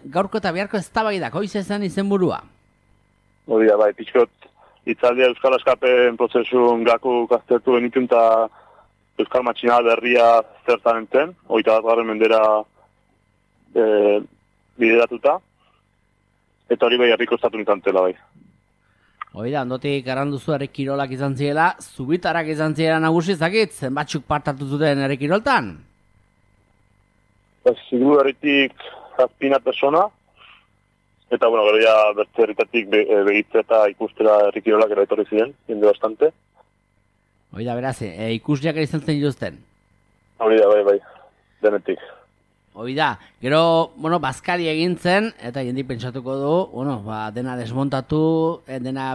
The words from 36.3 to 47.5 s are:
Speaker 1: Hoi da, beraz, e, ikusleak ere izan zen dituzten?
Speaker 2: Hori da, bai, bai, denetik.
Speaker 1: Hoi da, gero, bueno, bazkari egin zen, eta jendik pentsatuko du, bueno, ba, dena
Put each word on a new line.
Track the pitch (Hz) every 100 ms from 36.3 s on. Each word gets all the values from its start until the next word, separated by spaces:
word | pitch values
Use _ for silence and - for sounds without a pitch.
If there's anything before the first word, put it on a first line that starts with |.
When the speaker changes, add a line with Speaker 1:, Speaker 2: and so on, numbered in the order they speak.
| - _ _ _ _ _ _ _ _ _ _ _
Speaker 1:
Hoi | - 120
da, | 120
beraz, | 135 123
e, | 107 85 113 113
ikusleak | - 143 160 156
ere | 143
izan | 160
zen | 151 147
dituzten? | 143 - 98 71 _ _ _ _ _ _ _ _
Speaker 2:
Hori | 110 110
da, | 101
bai, | 104 101
bai, | 101 - - - _ _ _
denetik. | 107 101 95 92 - - _ _ _ _ _ 95
Speaker 1:
Hoi | 120
da, | 139 147 107 - _
gero, | 123 151 165 165 165 -
bueno, | 156 175
bazkari | 139 - - 180 165
egin | 156 175 170
zen, | 175 190 226 -
eta | 120 131 127
jendik | 127 135
pentsatuko | 120 123 131 127 135
du, | 139 170 -
bueno, | 120 139 120
ba, | 104 107 110
dena | 110 131